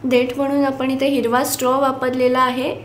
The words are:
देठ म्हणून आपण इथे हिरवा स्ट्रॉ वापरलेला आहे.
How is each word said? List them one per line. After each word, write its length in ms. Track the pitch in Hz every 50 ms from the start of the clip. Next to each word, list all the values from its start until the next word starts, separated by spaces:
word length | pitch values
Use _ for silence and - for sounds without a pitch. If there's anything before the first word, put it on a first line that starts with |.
| -
देठ 340 | 262 254 240 254 247 - 277
म्हणून 280 | 277 277 285 285 277
आपण 260 | 277 269 - 254 262
इथे 160 | 269 262 269 277
हिरवा 360 | 277 254 226 233 226 254 285
स्ट्रॉ 360 | 285 - - 269 247 254 269
वापरलेला 600 | 277 262 262 269 262 254 254 254 254 254 247 254
आहे. 420 | 262 254 247 262 262 311 - - -